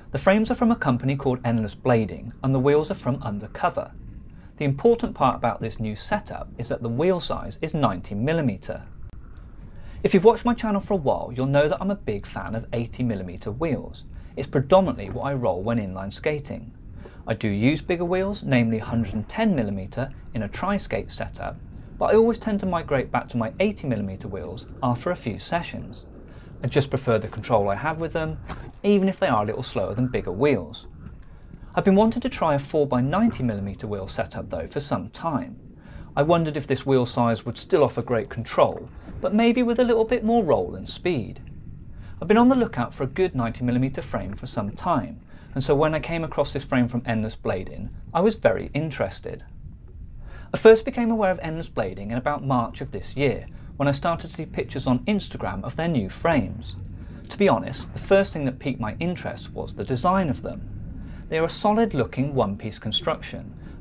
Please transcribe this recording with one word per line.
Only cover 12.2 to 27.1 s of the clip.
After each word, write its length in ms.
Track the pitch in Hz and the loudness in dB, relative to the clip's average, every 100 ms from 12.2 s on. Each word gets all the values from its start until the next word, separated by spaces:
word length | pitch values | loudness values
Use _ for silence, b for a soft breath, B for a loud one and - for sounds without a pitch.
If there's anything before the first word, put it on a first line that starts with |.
| - | -4
fan 280 | 101 98 | -8 -4
of 100 | 110 113 | -6 -4
eighty 300 | 120 117 - | -4 -4 -2
millimeter 500 | 123 101 90 90 - | -2 -2 -4 -8 -6
wheels. 520 | 120 160 110 - - - B B | -4 -2 -2 -4 -12 -14 B B
It's 140 | - 135 | -8 -2
predominantly 640 | 143 135 185 185 131 98 | 0 6 6 6 0 -4
what 140 | 120 | -4
I 100 | 135 | -2
roll 280 | 139 117 90 | 0 0 0
when 140 | 101 117 | 2 0
inline 340 | 98 92 98 | 0 -6 -8
skating. 640 | - 156 151 143 - - - - B B B - | -4 -2 -2 -6 -10 -12 -16 -16 B B B -6
I 80 | |
do 140 | 110 110 | -2 0
use 340 | 101 120 156 | 4 4 4
bigger 240 | - 175 175 | 0 -2 0
wheels, 360 | 185 196 202 | 0 0 -2
namely 360 | - 127 113 113 | 2 4 4 2
hundred 340 | 107 120 104 | 0 -2 0
and 160 | 107 110 | -2 -4
ten 260 | - 220 | 0 2
millimeter 540 | 160 104 98 95 - 131 B B | 4 0 -2 -6 -6 -6 B B
in 120 | 120 | -4
a 40 | 104 | -4
tri-skate 640 | - 180 202 - 107 - | -4 -2 -2 -2 -4 -4
setup, 460 | - - - 90 - - B B - | -8 -8 -6 -8 -8 -12 B B -2
but 140 | - | 4
I 40 | 214 | 6
always 200 | 226 220 | 6 4
tend 240 | - 202 | 0 0
to 60 | 196 | 0
migrate 440 | 170 156 139 120 | -2 0 0 2
back 160 | 127 - | 0 0
to 80 | 120 | -2
my 160 | 110 - | -2 2
eighty 280 | 202 202 151 | 0 0 -2
millimeter 420 | 107 98 95 98 | -2 -2 -6 -8
wheels 380 | 95 78 95 - - | -8 -8 -10 -12 -4
after 280 | 127 120 - | 0 0 -2
a 60 | 175 | -4
few 220 | 120 92 | -4 -6
sessions. 680 | - 175 170 - - - - - B B B B | -4 -4 -4 -8 -10 -14 -16 -18 B B B B
I 40 | 131 | 0
just 240 | 147 135 | 2 2
prefer 280 | 131 - | 0 2